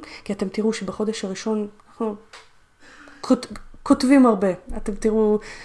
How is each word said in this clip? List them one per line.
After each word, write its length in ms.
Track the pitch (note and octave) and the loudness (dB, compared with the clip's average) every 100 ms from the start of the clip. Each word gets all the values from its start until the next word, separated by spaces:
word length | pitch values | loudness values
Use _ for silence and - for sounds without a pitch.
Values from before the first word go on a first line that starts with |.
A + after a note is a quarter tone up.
| - - | -4 -14
כי 80 | - | -8
אתם 160 | G3+ F#3+ | -6 -4
תראו 240 | - A3 | -2 -2
שבחודש 520 | A3 F#3+ F#3+ G#3 G#3+ | -2 -6 -4 -4 -4
הראשון 440 | F#3+ F#3+ A3 G#3+ G3+ - _ | -6 -6 -4 -4 -4 -10 _
אנחנו 260 | - - - - - - _ _ _ - - - - | -8 -8 -8 -16 -20 -20 _ _ _ -20 -20 -20 -6
כות-, 260 | - A#3+ - G#3 - - - | 0 0 0 -14 -16 -4 2
כותבים 400 | C#4 B3+ C#4 B3+ | 2 6 6 6
הרבה. 220 | G3 G3 F3 - G#3+ | 4 0 -2 -6 -8
אתם 180 | - | -6
תראו 440 | G3+ A3 A3 G#3+ G#3 - - | -4 0 2 2 0 -2 -18